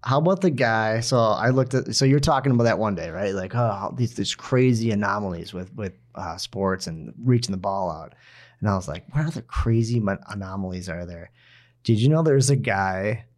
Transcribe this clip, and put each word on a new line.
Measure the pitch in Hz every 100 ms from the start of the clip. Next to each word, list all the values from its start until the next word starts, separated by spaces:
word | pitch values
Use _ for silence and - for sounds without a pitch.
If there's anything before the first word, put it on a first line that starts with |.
How | - 135
about | 160 190
the | 190
guy? | 131 120 113 110 113
So | 117 127
I | 113 104 117
looked | 131 131
at, | 131 - 117
so | 135
you're | 143
talking | 143 139 135
about | 120 117
that | 95
one | 107 92
day, | 82
right? | 85 101
Like, | 98 95 120
oh, | 120 101 98 123
these, | 120
these | - 101 -
crazy | - 127 127 117 113
anomalies | 104 104 101 101 85 82
with, | 92 95
with, | - 101 - _
uh, | - 87 82
sports | - - 95 92 -
and | 80 78 -
reaching | 120 120 120
the | 95
ball | 98 98 92
out. | 78 78 _ - - - _
And | 107
I | 98
was | 90
like, | 80 -
"What | 143 156
other | 151
crazy | - - 117 113 113 120
mon-, | 104 98 -
anomalies | 101 95 95 95 92 90
are | 85 87
there?" | 85 85 _ _ - _ _
Did | - 110
you | 123
know | 156
there's | 160 139 123
a | 139
guy | 139 98 95 95 101 113 -